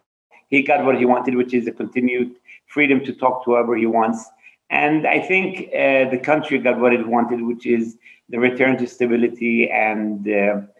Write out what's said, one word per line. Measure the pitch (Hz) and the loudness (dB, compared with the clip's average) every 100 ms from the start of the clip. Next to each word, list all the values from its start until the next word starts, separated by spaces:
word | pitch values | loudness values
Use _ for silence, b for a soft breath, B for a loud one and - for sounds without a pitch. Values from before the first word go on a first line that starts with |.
| _ _ _ b b | _ _ _ b b
he | 139 | 0
got | 139 143 | 2 2
what | 131 120 | 2 2
he | 123 | 2
wanted, | 123 135 123 | 2 0 -2
which | 127 | 0
is | 123 117 | -2 -2
a | |
continued | - 107 139 123 123 123 - B B _ | -6 -6 -2 -2 0 -4 -8 B B _
freedom | 147 143 131 131 | 0 2 2 0
to | |
talk | - 127 123 | -2 -2 -2
to | 120 | 0
whoever | 120 117 113 | 2 2 0
he | 113 | 2
wants. | 113 110 113 - b b b - | 2 0 -2 -8 b b b -6
And | 143 147 156 147 | -2 0 0 0
I | 156 | -2
think, | 151 190 190 - - | 0 -2 -2 -8 -6
uh, | 139 139 135 127 | -2 2 2 0
the | 127 | -2
country | - 151 143 131 | -2 -2 0 -2
got | 120 117 | 0 2
what | 123 | 2
it | 120 113 | 2 0
wanted, | 120 120 120 | 0 0 -2
which | 117 117 123 | -4 -4 -2
is | 117 113 - b b - | -2 -2 -8 b b -8
the | 117 | 0
return | 123 123 131 123 | 0 2 0 0
to | 120 | -4
stability | - 120 117 117 120 117 117 113 | -2 0 2 0 -2 -2 2 2
and, | 110 110 107 107 104 101 | 0 0 -2 -4 -6 -2
uh, | 101 101 101 101 | 0 0 -2 -6